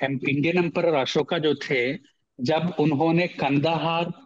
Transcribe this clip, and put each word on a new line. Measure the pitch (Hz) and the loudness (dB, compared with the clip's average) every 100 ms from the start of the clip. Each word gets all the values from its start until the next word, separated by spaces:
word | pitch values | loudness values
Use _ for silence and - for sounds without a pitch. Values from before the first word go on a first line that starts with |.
एम-, | 139 135 139 | -4 -2 -2
Indian | 143 160 175 | 0 0 2
Emperor | 170 180 170 | 0 0 2
Ashoka | 147 127 156 139 170 | 2 0 -2 0 0
जो | 156 | 0
थे, | 135 - 131 123 185 - _ _ - | -2 -2 -2 -2 -4 -12 _ _ -6
जब | 123 156 175 165 | -2 0 0 0
उन्होंने | 151 143 165 170 175 | 2 2 2 2 0
कंदाहार | - 139 143 156 160 160 165 170 - | -2 0 2 2 0 -2 -2 -4 -4